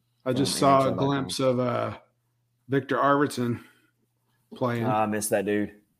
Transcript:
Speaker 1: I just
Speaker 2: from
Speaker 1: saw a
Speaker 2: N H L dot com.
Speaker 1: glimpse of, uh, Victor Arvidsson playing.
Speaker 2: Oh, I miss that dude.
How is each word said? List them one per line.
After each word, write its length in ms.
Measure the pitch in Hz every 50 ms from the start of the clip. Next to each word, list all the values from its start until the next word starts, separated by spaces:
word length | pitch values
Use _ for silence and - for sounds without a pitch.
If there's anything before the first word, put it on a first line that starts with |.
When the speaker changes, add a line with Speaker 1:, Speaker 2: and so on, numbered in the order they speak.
| _ _ _ _ -
Speaker 1:
I 80 | 131 127
just 200 | 127 139 - -
Speaker 2:
from 60 | -
Speaker 1:
saw 180 | 151 139 139 135
a 20 |
Speaker 2:
N 60 | 135
H 0 |
L 40 | 131 120
dot 40 | 135
com. 80 | 139
Speaker 1:
glimpse 340 | 139 143 139 131 127 - -
of, 200 | 135 131 123 123
uh, 360 | 127 123 120 113 113 110 107 - - _ _ _ _ _ _ _ _ _ _ _ _ -
Victor 260 | 131 139 131 - 135
Arvidsson 640 | 120 135 139 143 143 147 135 - 127 123 120 117 101 - - _ _ _ _ _ _ _ _ _ _ _ _ _ _ _ _ -
playing. 300 | - 131 123 120 117 117
Speaker 2:
Oh, 40 | 110
I 140 | 107 110 110
miss 220 | 104 104 107 104 -
that 160 | 113 104 95
dude. 280 | 101 104 104 104 98 - - _ _ _ _